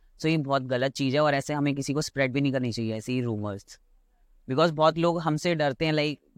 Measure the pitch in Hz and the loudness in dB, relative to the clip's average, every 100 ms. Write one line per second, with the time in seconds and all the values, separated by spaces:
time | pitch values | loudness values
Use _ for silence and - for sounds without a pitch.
0 | _ _ 156 160 139 139 127 127 135 - | _ _ 0 0 0 -2 0 -2 -2 0
1 | 135 143 151 139 - 147 143 139 135 139 | 0 2 2 2 -2 -2 0 0 -2 -4
2 | - 139 131 131 139 131 123 110 113 110 | -4 -2 -2 0 0 0 -2 -2 -4 -4
3 | 123 127 120 107 104 101 - - _ _ | -4 -2 -2 -4 -6 -8 -14 -20 _ _
4 | _ _ _ _ - 131 170 151 156 156 | _ _ _ _ -4 2 2 4 2 4
5 | 170 170 160 156 175 165 147 127 160 151 | 2 2 0 0 0 0 0 0 0 2
6 | 151 139 _ | 0 -4 _